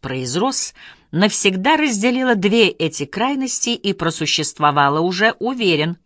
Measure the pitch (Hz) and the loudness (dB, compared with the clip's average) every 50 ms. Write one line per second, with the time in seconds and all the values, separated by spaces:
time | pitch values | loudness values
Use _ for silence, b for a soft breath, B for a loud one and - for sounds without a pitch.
0 | - 131 131 131 127 123 123 165 202 262 262 - - - B B B B B B | -8 -6 -6 -6 -6 -4 -2 -2 -2 -2 -2 -4 -6 -8 B B B B B B
1 | B B - 160 196 208 - - - 202 190 185 185 262 311 311 302 302 233 202 | B B 0 2 2 2 2 2 0 0 0 0 0 2 2 2 2 0 0 0
2 | 202 247 247 254 262 254 240 220 175 208 190 233 220 180 - - 165 160 156 - | 0 0 0 2 2 2 0 2 2 2 4 4 4 2 2 0 -4 -4 -2 -4
3 | 143 - - 190 220 262 285 269 262 254 - - - - 240 - _ 202 196 - | -8 -6 -4 -4 -2 -2 -2 -2 -4 -4 -4 -4 -2 -2 -4 -4 _ -4 -4 -2
4 | 170 165 160 - 165 147 - - 156 - - - 156 147 143 143 143 139 143 156 | -2 -4 -2 -2 -4 -2 -2 -2 -2 -4 -4 0 2 2 4 4 2 4 2 2
5 | 165 180 185 180 208 226 - _ - 233 269 254 233 190 165 147 151 165 170 - | 0 0 0 2 0 0 0 _ -4 -6 -4 0 0 2 2 2 0 -2 -4 -8
6 | _ | _